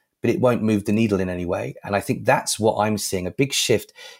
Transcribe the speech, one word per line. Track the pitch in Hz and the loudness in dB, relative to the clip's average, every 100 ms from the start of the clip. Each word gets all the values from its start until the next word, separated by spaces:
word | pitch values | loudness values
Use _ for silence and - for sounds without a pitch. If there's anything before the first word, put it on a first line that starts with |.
| _ _ | _ _
but | 120 | 0
it | 107 | 2
won't | 123 120 | 2 2
move | 110 104 | 2 2
the | 104 | 2
needle | 107 113 98 | 2 2 2
in | 92 | 0
any | 90 87 | -4 -4
way. | 98 127 - | -4 -6 -10
And | - 101 | -4 -4
I | |
think | - - - | -2 -2 2
that's | 117 - - | 0 0 0
what | 107 - | 0 2
I'm | 107 104 | 0 -2
seeing, | - 95 90 | -4 -4 -4
a | |
big | - 139 | -2 -2
shift | - - 120 - - - | 0 0 0 -2 -20 -20